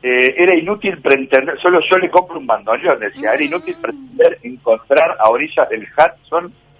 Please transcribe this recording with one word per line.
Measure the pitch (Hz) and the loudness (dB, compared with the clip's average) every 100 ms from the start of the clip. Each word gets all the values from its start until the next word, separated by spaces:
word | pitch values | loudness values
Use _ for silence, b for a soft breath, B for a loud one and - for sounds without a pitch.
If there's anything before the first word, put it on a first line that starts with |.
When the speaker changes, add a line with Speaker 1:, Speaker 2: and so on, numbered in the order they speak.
Speaker 1:
eh, | 127 127 127 135 | 0 2 0 2
"Era | 180 175 | 2 2
inútil | 165 208 202 170 | 0 -4 -6 -4
pretender, | 147 135 131 135 139 143 | 0 0 2 0 0 -2
solo | 175 180 - | 2 2 2
yo | 185 | 0
le | 185 | 2
compro | 180 175 170 | 0 0 -12
un | 127 | -4
bandoneón", | 107 101 117 - 139 | -4 -2 -2 0 -2
decía, | 107 - 104 | -4 -6 -2
"era | 131 | -2
inútil | 147 349 349 339 | -2 -4 -8 -8
Speaker 2:
Mm. | |
Speaker 1:
pretender | 330 285 269 - 494 - | -8 -10 -16 0 0 0
encontrar | - 127 - - - 139 160 - | -14 -10 -2 -2 0 2 2 2
a | 110 | 2
orillas | 123 156 - 139 | 2 -2 -2 -2
del | 110 | -2
Hudson | 101 - 165 - _ 165 175 - _ | -8 0 0 0 _ -6 -6 -18 _